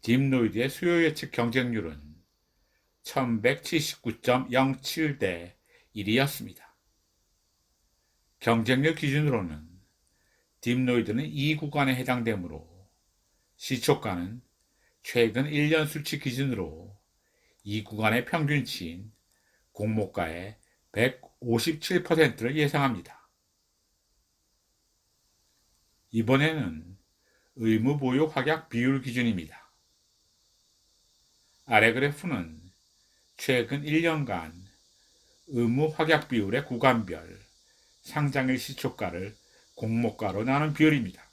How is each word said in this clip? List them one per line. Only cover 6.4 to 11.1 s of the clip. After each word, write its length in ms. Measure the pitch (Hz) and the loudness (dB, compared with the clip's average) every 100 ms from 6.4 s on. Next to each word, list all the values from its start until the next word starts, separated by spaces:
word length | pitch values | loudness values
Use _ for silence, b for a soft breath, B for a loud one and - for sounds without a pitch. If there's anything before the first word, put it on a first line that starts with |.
| 101 92 - _ _ _ _ _ _ _ _ _ _ _ _ _ _ _ _ _ | -12 -14 -20 _ _ _ _ _ _ _ _ _ _ _ _ _ _ _ _ _
경쟁률 560 | - 117 110 127 151 | 2 2 4 2 2
기준으로는 760 | 160 147 139 151 120 90 76 78 90 _ _ _ _ _ _ _ _ | 0 0 2 2 0 -2 -8 -14 -20 _ _ _ _ _ _ _ _
딥노이드는 680 | - 123 127 120 110 | -2 0 2 2 2